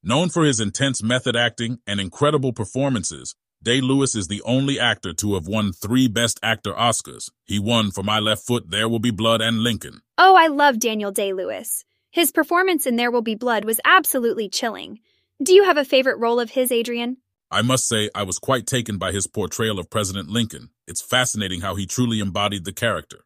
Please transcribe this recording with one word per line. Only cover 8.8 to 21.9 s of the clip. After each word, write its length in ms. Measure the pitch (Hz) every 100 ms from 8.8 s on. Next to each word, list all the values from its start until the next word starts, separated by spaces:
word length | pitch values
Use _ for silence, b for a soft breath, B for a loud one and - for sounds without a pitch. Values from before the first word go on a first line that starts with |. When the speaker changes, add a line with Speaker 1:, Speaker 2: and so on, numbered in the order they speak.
| 113
Speaker 1:
Will 100 | 117
Be 120 | 120
Blood, 280 | 101 113 113
and 200 | 113 113
Lincoln. 420 | 117 107 - - _ -
Speaker 2:
Oh, 180 | 381 381
I 120 | 330
love 300 | 285 294 226
Daniel 340 | 240 220 202
Day-Lewis. 720 | 196 196 190 180 - - - - _ _
His 220 | - 339
performance 520 | - 302 349 381 330 262
in 120 | 233
There 140 | 240
Will 100 | 240
Be 140 | 226 214
Blood 280 | 247 220
was 160 | 214 226 -
absolutely 640 | 370 302 269 233 214 202
chilling. 500 | - 233 208 - 214 _ _ _ _
Do 120 | 277
you 100 | 370
have 140 | 392 302
a 80 | 277
favorite 320 | 269 262 -
role 240 | 233 240
of 80 | 233
his, 200 | 269 254
Adrian? 460 | 240 233 240 240 254 _ _ _
Speaker 1:
I 120 | -
must 260 | 117 127 -
say, 220 | 113 107
I 100 | -
was 160 | 98 -
quite 280 | - 131 110
taken 300 | 127 117 98
by 160 | 92
his 120 | 98 -
portrayal 540 | - 92 - 113 101
of 100 | 82
President 380 | 113 98 95 73
Lincoln. 440 | 110 113 71 78 _ -
It's 160 | 85
fascinating 600 | - 127 123 110 98 90
how 140 | 95 95
he 100 |
truly 340 | 95